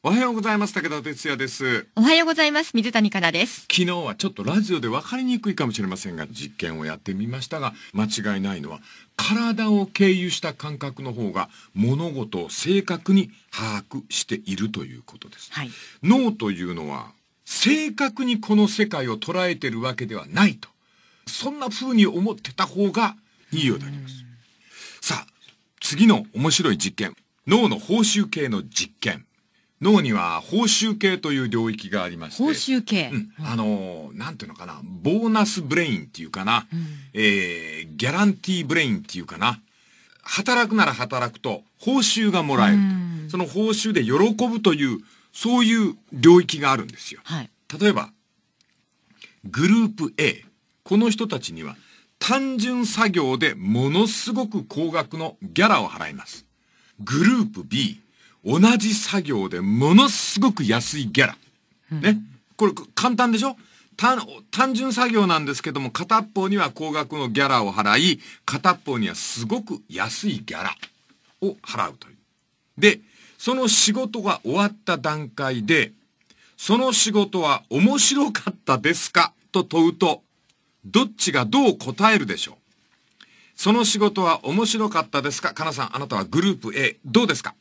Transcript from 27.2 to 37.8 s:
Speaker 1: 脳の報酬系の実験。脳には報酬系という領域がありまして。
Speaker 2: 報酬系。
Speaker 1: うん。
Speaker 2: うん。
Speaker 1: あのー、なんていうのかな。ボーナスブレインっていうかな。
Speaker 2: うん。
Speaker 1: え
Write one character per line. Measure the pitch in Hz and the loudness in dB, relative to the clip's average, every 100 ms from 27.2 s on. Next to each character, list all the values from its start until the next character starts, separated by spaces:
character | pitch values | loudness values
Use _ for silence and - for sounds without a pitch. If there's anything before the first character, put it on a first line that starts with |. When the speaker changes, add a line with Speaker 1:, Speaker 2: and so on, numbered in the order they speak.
| _ _ - | _ _ 2
Speaker 1:
脳 | 214 226 | 2 4
の | - | 0
報 | - 226 | 0 0
酬 | 220 208 202 | 2 0 -2
系 | 160 135 | -2 -2
の | 104 | -4
実 | - - - _ | -4 -8 -8 _
験。 | 110 90 _ _ _ _ _ _ | -6 -6 _ _ _ _ _ _
脳 | 175 208 | 4 4
に | 139 | 4
は | 101 87 80 | -2 -2 -4
報 | - 196 | -2 0
酬 | 226 - 220 214 | 2 0 0 0
系 | 196 180 | 0 0
と | 156 | -2
い | 139 | -2
う | 123 | -2
領 | 117 113 | -2 -2
域 | 107 98 | -4 -6
が | 98 90 | -6 -6
あ | |
り | 85 | -10
ま | 80 | -12
し | - | -2
て。 | |
Speaker 2:
報 | 285 | -2
酬 | 311 - 254 | -2 -2 -2
系。 | - 202 135 | 0 -2 -2
Speaker 1:
う | 143 | -6
ん。 | 214 - | -8 -10
Speaker 2:
う | |
ん。 | 151 | -6
Speaker 1:
あ | 117 | -4
の | 107 104 92 85 71 | -2 -4 -6 -12 -14
ー、 | 95 | -12
な | 135 | -12
ん | 147 | -12
て | 107 | -18
い | |
う | |
の | - | -16
か | 90 | -18
な。 | 73 | -16
ボ | 78 92 98 202 226 | -16 -4 0 0 2
ー | |
ナ | 214 208 | 4 4
ス | 190 | 0
ブ | 143 160 | -2 -2
レ | 160 | 0
イ | 98 | -4
ン | |
っ | 73 | -6
て | - | -16
い | 80 | -12
う | |
か | 98 98 | -6 -2
な。 | 117 - | -2 -2
Speaker 2:
う | 165 | -8
ん。 | 160 147 135 | -8 -12 -10
Speaker 1:
え | 107 107 98 90 85 80 78 | 2 2 4 -2 -6 -10 -12